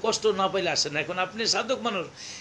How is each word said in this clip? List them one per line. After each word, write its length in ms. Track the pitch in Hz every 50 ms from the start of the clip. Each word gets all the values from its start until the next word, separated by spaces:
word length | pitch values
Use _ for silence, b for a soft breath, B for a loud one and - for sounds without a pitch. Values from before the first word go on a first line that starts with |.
| -
কষ্ট 240 | 220 214 - - 220
না 200 | 208 185 190 190
পাইলে 220 | - 196 185 170
আসে 200 | 147 - - 143
না। 100 | 143 151
এখন 200 | 151 143 180 185
আপনি 280 | 185 185 208 220 226 190
সাধক 320 | 180 196 233 226 262 208
মানুষ, 280 | 214 233 208 190 160 139 B B B B B B